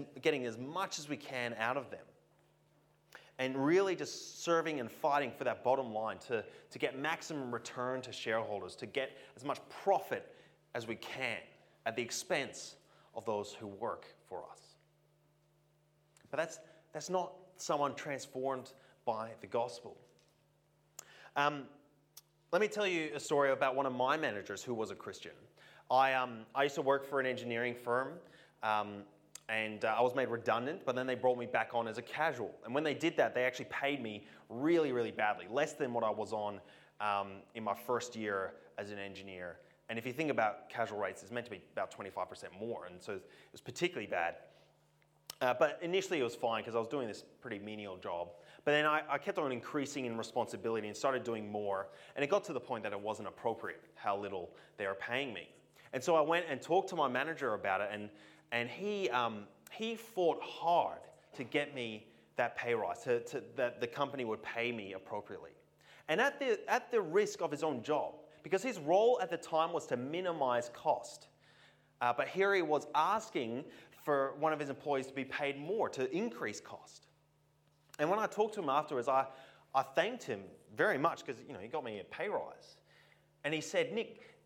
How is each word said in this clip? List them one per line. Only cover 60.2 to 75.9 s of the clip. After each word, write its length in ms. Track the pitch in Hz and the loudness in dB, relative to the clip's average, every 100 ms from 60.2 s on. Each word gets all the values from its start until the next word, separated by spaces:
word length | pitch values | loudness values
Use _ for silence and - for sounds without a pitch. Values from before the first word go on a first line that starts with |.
| 170 151 | 4 2
hard 600 | - - 165 175 95 - - - - | -4 -2 4 6 4 -2 -12 -20 -16
to 80 | - | -10
get 320 | 120 147 143 | -2 0 0
me 320 | 135 117 107 - - _ - | -4 -6 -6 -12 -20 _ 0
that 180 | 120 | 0
pay 200 | - 120 | 0 0
rise, 280 | 117 90 90 | 2 0 -2
to, 140 | 131 120 | 0 0
to, 180 | - 135 104 135 | 0 -6 -6 -2
that 240 | 120 - | -2 0
the 80 | 120 | -4
company 360 | 147 135 139 | 0 -2 0
would 160 | 117 107 | -2 -4
pay 300 | - 117 120 | -4 -2 -2
me 220 | 117 98 | -2 -6
appropriately. 580 | 95 - 104 101 90 73 - _ _ - - - | -10 -8 -8 -8 -12 -12 -16 _ _ -20 -14 0
And 140 | 170 | 4
at 180 | 277 285 | 4 2
the, 220 | 262 214 - | 0 0 2
at 220 | 233 247 | 0 2
the 80 | 233 | 2
risk 400 | 165 190 208 - | 4 4 4 2
of 100 | 165 | -2
his 140 | 143 | 0
own 180 | 160 123 | 0 0
job, 320 | 113 147 85 - - - | 2 2 0 -6 -16 -18
because 180 | 151 185 | 0 0
his 160 | 262 196 | 2 -2
role 400 | 147 185 233 247 | 4 8 8 6
at 100 | 247 | 2
the 60 | 170 | -2
time 360 | - 160 165 | 0 2 2
was 140 | 165 - | 0 0
to 80 | 123 | -2
minimize 720 | 131 170 185 165 127 120 120 | -2 -2 -2 2 4 4 2
cost. 540 | - 156 - - - - _ - - - _ _ _ | -2 2 2 0 -14 -20 _ -20 -20 -20 _ _ _
Uh, 120 | 120 120 | 2 2
but 120 | 135 | 0
here 260 | 185 196 | 2 4
he 80 | 196 | 4
was 240 | 156 147 143 | 4 2 2
asking 720 | 147 165 214 - 156 117 120 - - - - | 2 4 2 0 -4 -2 -4 -8 -16 -20 -8
for 300 | - 143 135 147 | 0 2 2 0
one 140 | 156 | 0
of 80 | 151 | 2
his 100 | 143 | -2
employees 380 | 135 151 135 131 | -4 0 0 0
to 40 | |
be 120 | 139 | -4
paid 340 | 131 - 143 139 | -4 -2 -2 -2
more, 300 | 151 214 | -2 0
to 200 | 127 | 0